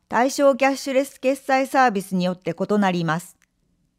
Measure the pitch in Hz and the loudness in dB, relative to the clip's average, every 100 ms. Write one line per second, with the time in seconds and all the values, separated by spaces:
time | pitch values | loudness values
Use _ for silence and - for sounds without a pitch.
0 | - 214 262 285 277 247 269 269 277 262 | -4 -2 0 2 2 4 0 -2 -2 -2
1 | 277 - 254 277 - 262 269 277 254 196 | -2 -4 -4 -2 -2 -2 0 2 2 0
2 | 185 185 180 180 226 - 190 208 196 180 | -4 -2 -2 -4 -8 -6 -2 0 0 0
3 | 165 165 - _ _ _ _ _ _ | -2 -4 -8 _ _ _ _ _ _